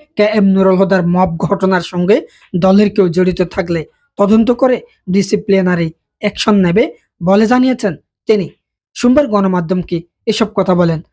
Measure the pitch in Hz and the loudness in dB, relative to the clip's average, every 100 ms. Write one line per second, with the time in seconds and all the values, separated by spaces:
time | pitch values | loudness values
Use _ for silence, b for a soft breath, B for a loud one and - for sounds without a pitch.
0 | - - 208 214 196 190 190 185 185 185 | -10 -2 0 2 2 2 2 2 2 0
1 | 170 175 185 165 160 196 190 185 170 180 | 0 0 -2 -2 -4 -2 0 -2 -4 -4
2 | 180 262 - b b 175 190 202 208 208 | 0 0 -2 b b -2 2 4 2 2
3 | 185 165 185 180 180 - 175 165 147 _ | 0 0 -2 -2 -4 -4 -4 -4 -8 _
4 | _ - 202 220 226 240 254 240 - b | _ -2 2 2 2 0 0 -2 -6 b
5 | - 190 196 190 - 196 180 175 165 - | -4 -2 0 -2 0 0 0 -2 -4 -8
6 | _ - 202 - - 202 175 185 302 b | _ -8 -8 -4 0 2 2 2 -2 b
7 | b - 175 202 220 254 254 254 202 147 | b -6 0 2 2 2 0 -2 -4 -6
8 | _ _ - 214 156 - _ _ _ - | _ _ -2 -2 -2 -12 _ _ _ -2
9 | 247 269 269 208 196 180 165 185 170 170 | 2 2 2 0 0 -2 -2 -4 -4 -8
10 | - _ - - 214 - 185 180 170 160 | -10 _ -4 -2 -2 -2 0 0 0 -2
11 | - | -8